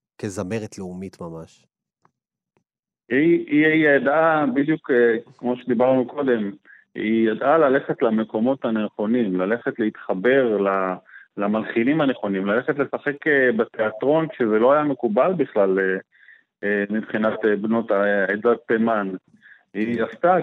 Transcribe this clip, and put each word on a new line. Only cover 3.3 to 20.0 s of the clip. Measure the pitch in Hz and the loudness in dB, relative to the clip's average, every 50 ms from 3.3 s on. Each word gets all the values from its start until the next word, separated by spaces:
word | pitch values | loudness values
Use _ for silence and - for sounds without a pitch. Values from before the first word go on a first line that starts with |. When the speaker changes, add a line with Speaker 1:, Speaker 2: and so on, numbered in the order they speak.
| 170 170 170 - | 2 2 2 0
Speaker 2:
היא, | 147 147 156 | 2 2 4
היא | 156 156 160 156 147 | 4 4 4 4 4
ידעה | 143 135 123 139 147 160 160 165 156 151 147 131 120 | 4 4 2 2 2 2 2 2 2 2 0 0 0
בדיוק, | 139 135 151 156 160 - - | 0 0 0 -2 -4 0 0
אה, | 131 120 120 117 113 113 - - - - | 4 4 4 4 2 0 -4 -10 -18 -8
כמו | - 123 123 | -4 -4 -4
שדיברנו | 123 - 127 120 113 123 131 131 131 120 123 | -4 -4 -2 0 2 4 4 4 2 0 -2
קודם, | - 143 139 131 120 110 104 101 98 - _ - - - _ _ - | -4 -4 0 0 0 0 -2 -6 -8 -12 _ -20 -20 -20 _ _ -10
היא | 104 101 110 113 113 113 110 | -6 -2 0 2 2 2 0
ידעה | 110 110 117 139 156 165 | 0 0 0 2 4 4
ללכת | 147 131 131 139 - - 151 - | 4 4 2 0 0 -2 -4 0
למקומות | 131 113 110 110 110 - - 110 113 131 139 - - | 0 0 0 0 -2 -2 -2 -2 0 0 -2 -2 -4
הנכונים, | 117 110 107 107 101 _ - 104 107 120 123 113 95 92 92 | -4 -4 -4 -4 -6 _ -6 -2 -2 0 0 0 0 -2 -2
ללכת | 92 98 117 117 - 135 - - | -2 -2 -2 -4 -4 -8 -4 -2
להתחבר | 107 110 - - - - 98 92 95 123 135 139 127 113 104 | -4 -4 -4 -6 -8 -6 -6 0 2 2 4 4 2 2 0
ל-, | 101 98 98 98 95 95 92 90 92 _ _ - - - _ - | 0 0 0 0 0 -2 -2 -4 -6 _ _ -20 -20 -20 _ -8
למלחינים | 104 101 104 107 110 107 - - 113 117 135 156 160 | -6 -2 -2 -2 -2 -4 -2 -2 0 0 2 0 2
הנכונים, | 147 131 120 - 107 101 98 95 95 | 0 0 -2 -2 -4 -4 -4 -2 -2
ללכת | 101 104 123 135 156 139 143 | 0 -2 -2 -2 -4 -4 -4
לשחק, | 131 - 127 113 - 143 139 143 - | -4 -6 -6 -6 -6 -6 -8 -4 -2
אה, | 156 143 135 127 123 113 | 0 2 2 2 2 2
בתיאטרון, | 110 113 - - - 107 107 107 - 131 139 151 160 160 151 | 0 -2 -4 -2 -4 -4 -4 -4 -2 0 0 2 0 0 -4
כשזה | - - 120 107 110 107 | -4 -2 0 2 2 4
לא | 117 131 | 4 4
היה | 143 151 | 4 4
מקובל | 151 147 131 - - 110 101 127 139 185 185 | 2 0 -2 -2 -2 0 2 2 2 2 0
בכלל, | 160 135 - - 107 98 95 95 95 | -2 -4 -2 2 0 2 2 2 0
אה, | 95 95 92 92 - _ _ _ - - - _ _ _ _ - 101 | 0 0 -2 -4 -6 _ _ _ -20 -20 -20 _ _ _ _ -8 -4
אה, | 101 104 101 101 101 | -2 -2 -2 -2 -2
מבחינת, | 107 110 104 - - 107 110 110 104 - - | -4 -6 -6 -4 -4 -2 -2 -2 -2 0 0
אה, | 107 104 | 0 0
בנות | 101 107 110 113 113 110 - | 2 0 0 0 -2 0 0
ה-, | 104 98 101 101 101 101 95 | 0 2 2 2 2 0 0
עדת | 92 101 107 110 120 117 113 _ - | -2 -2 0 2 0 0 0 _ -2
תימן. | 117 110 113 117 113 104 98 95 92 - _ _ _ _ _ - - _ _ _ - | 0 0 2 0 0 -2 -2 -4 -6 -10 _ _ _ _ _ -20 -20 _ _ _ -6
היא | 101 107 117 120 113 | -6 -4 -4 -2 -4